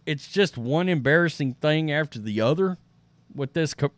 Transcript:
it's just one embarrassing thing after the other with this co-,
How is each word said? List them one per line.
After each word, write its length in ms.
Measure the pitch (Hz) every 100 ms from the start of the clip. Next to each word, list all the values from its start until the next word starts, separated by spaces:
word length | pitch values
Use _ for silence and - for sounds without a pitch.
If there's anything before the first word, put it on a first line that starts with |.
| -
it's 240 | 143 -
just 280 | 196 196 -
one 300 | 117 151 185
embarrassing 680 | 165 131 160 170 - 135 123
thing 360 | 151 156 156
after 260 | 147 147 120
the 220 | 107 104
other 380 | 113 160 190 180 _ _ _ _ _ -
with 160 | 135
this 220 | 170 156
co-, 180 | - 143